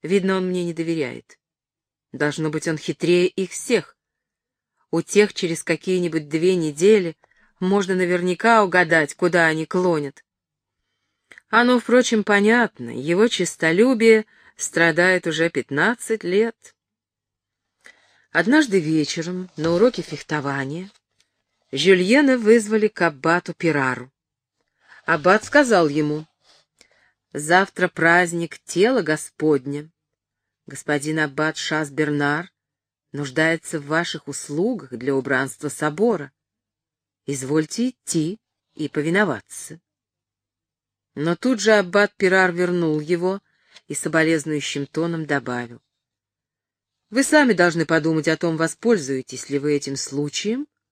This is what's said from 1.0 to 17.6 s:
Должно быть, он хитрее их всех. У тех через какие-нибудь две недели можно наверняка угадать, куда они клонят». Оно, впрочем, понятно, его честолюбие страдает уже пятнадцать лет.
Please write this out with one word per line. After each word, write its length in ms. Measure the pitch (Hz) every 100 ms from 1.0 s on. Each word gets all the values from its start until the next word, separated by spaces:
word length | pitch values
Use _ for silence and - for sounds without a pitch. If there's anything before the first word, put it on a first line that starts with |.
| 127 120 _ _ _ _ _ _ _ _ _
Должно 380 | 131 147 143 156
быть, 160 | 156 170
он 120 | 156
хитрее 500 | - 151 165 180 180
их 220 | - 190
всех. 460 | - - 226 - _ _ _ _ _ _ _ _ _ _
У 120 | 165
тех 320 | - 202 208
через 280 | - 170 165
какие-нибудь 680 | - 160 - 185 175 160 147
две 280 | 156 175 185
недели 600 | 156 143 190 214 170 - _ _ _ _
можно 340 | 185 202 185
наверняка 680 | 185 180 180 180 175 226 226
угадать, 500 | 196 180 165 165 147
куда 320 | - 180 175 165
они 200 | 156 160
клонят». 580 | 185 180 160 143 - _ _ _ _ _ _ _ _ _ _ _ - _
Оно, 300 | 220 240 247
впрочем, 460 | - 247 240 220
понятно, 640 | 208 202 208 240 220 - 120
его 380 | 117 143 175 233
честолюбие 960 | - 175 - 160 170 247 240 226 220 214 _ _ _
страдает 720 | - 165 170 160 180 185 175
уже 240 | 156 165
пятнадцать 760 | 143 - 139 190 240 - 220
лет. 500 | 175 190 233 _ - _ _ _ _ _ _ _ _ _